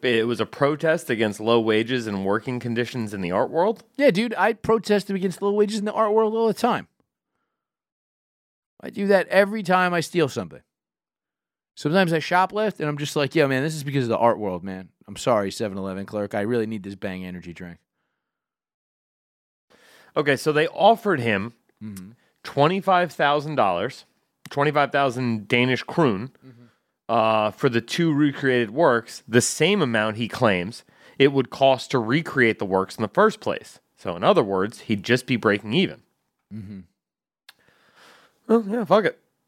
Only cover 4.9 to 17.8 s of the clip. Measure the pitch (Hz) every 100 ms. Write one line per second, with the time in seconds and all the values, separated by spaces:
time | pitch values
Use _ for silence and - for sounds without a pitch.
4.9 | 208 196 196 190 170 202 208 208 220 208
5.9 | 208 214 220 220 226 226 - 226 156 -
6.9 | _ _ _ _ _ _ _ _ _ _
7.9 | _ _ _ _ _ _ _ _ _ -
8.9 | - 196 190 - 185 202 220 180 185 180
9.9 | 175 151 175 143 123 87 - _ _ _
10.9 | _ _ _ _ _ _ _ _ - 147
11.9 | 185 180 160 - 180 185 208 214 - 151
12.9 | 147 147 156 139 160 139 131 151 156 139
13.9 | 139 120 113 117 107 104 90 95 92 90
14.9 | _ - 98 - 110 98 - 110 95 95
15.9 | 95 98 110 101 107 104 120 110 110 98
16.9 | 101 101 92 92 90 85 82 90 85